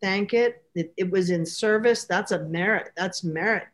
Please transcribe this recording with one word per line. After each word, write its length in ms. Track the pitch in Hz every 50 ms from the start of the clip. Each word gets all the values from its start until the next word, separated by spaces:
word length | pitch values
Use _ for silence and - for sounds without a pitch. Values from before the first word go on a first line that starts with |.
thank 320 | 202 190 190 202 202 202
it. 300 | 240 233 240 240 240 - _ _ _
It, 160 | 175 160 165 -
it 140 | - 190 180
was 200 | 185 190 180 180
in 140 | 180 170 165
service." 600 | 165 - - 220 214 214 220 226 240 233 226 -
That's 260 | - 175 190 202 -
a 120 | 202 165 156
merit. 480 | 156 165 170 180 208 220 165 - - -
That's 280 | 170 185 185 - - 185
merit 400 | 165 156 160 185 220 220 175 - -